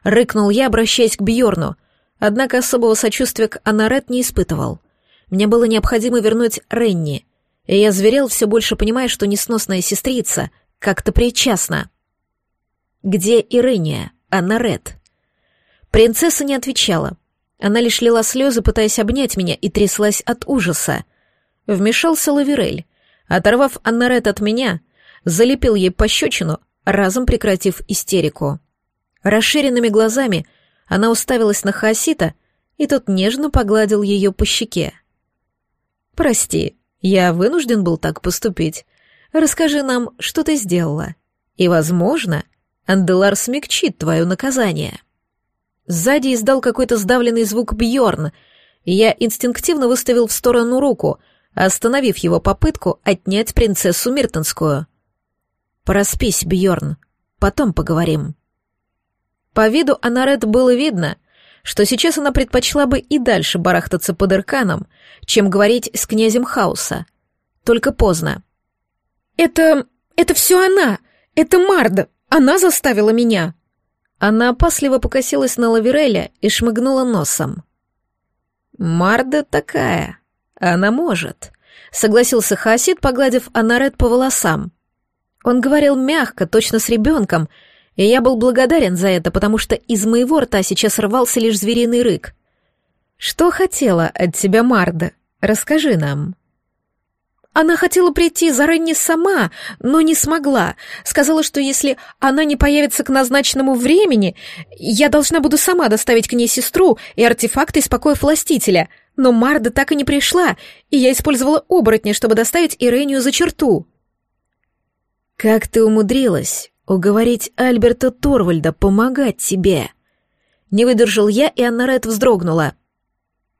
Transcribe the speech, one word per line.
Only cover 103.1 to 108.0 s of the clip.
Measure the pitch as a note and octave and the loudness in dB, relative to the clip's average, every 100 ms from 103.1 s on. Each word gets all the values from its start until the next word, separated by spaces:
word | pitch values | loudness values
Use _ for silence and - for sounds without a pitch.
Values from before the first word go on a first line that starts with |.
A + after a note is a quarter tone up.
| C4+ B3+ C4+ C4+ C4+ C4+ B3+ | 0 2 0 0 0 0 0
времени, | B3 E4+ G#4 A#3+ F#3+ - - - - | 2 4 4 2 0 -4 -14 -20 -20
я | - - G#3+ D4 | -10 -4 0 2
должна | D4+ C#4+ E4 | 2 2 0
буду | C#4+ D4 | 0 0
сама | - F4+ D#4 | 0 0 0
доставить | G#3+ - A#3 - | 0 0 0 0
к | |
ней | A#3+ A#3 | -2 -2
сестру | - - F4 F#4 A3+ - - | -2 -2 2 2 2 -4 0
и | |
артефакты | A#3 A#3 A#3 - D#4 D#4 | 2 2 -2 -2 0 0
из | - | 0
покоев | B3 | 0